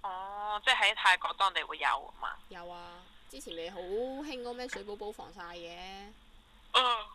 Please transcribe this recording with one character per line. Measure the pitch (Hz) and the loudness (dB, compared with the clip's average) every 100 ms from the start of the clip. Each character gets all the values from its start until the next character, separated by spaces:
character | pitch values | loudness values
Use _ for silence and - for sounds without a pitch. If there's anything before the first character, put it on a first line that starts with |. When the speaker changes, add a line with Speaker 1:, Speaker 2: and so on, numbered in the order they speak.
Speaker 1:
哦， | 202 185 190 202 208 208 | -4 -6 -6 -4 -2 2
即 | - | 4
係 | 240 202 | 6 6
喺 | |
泰 | 220 202 180 | 6 6 6
國 | 156 | 4
當 | - 196 | 2 2
地 | 165 147 | 2 -4
會 | 156 | 0
有 | 143 | 0
啊 | 131 151 - | 0 -4 -8
嘛？ | - - - | -8 -8 -14
Speaker 2:
有 | 180 175 | -12 -12
啊， | 175 175 175 180 - - | -12 -14 -16 -20 -20 -16
之 | 269 | -14
前 | - 165 | -10 -8
咪 | 170 | -8
好 | 190 | -8
興 | 180 208 254 269 294 262 | -4 -2 -2 -6 -8 -8
嗰 | 240 | -8
咩 | 240 254 | -8 -8
水 | 202 | -8
寶 | 202 | -8
寶 | 208 208 | -8 -8
防 | 220 - | -10 -14
曬 | 185 175 175 | -12 -12 -10
嘅。 | 170 175 185 196 202 220 - - - - - | -12 -12 -12 -12 -16 -18 -20 -20 -20 -20 4
Speaker 1:
嗯。 | 240 254 233 208 | 6 6 4 -2